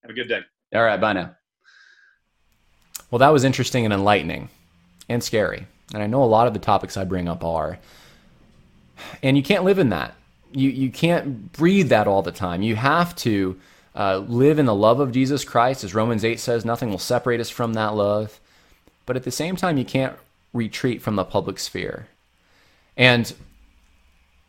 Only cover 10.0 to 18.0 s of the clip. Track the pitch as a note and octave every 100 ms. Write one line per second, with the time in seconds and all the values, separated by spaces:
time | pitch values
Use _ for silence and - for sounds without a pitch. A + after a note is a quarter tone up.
10 | A#1+ - _ _ _ C3+ C3+ B2+ C3 -
11 | E3 E3+ C#3+ A#2+ G#2 - E3 G3 C#3+ A2+
12 | G#2 G2 F2 E2+ F#2 F2 G#2+ A2 C3+ E3
13 | F3 - B2 G#2 F#2 F#2 - _ _ -
14 | G2 F#2+ G2+ A#2 C#3 D3+ C3+ G2+ G#2+ B2
15 | C#3 A#2+ C3 C#3+ - B2 B2 C3+ G2+ G2+
16 | A2+ A2 A2+ A2 - A#2 A2+ A#2 A#2+ F#2
17 | - - - A#2 A2+ - A#2 A2 G#2+ G#2+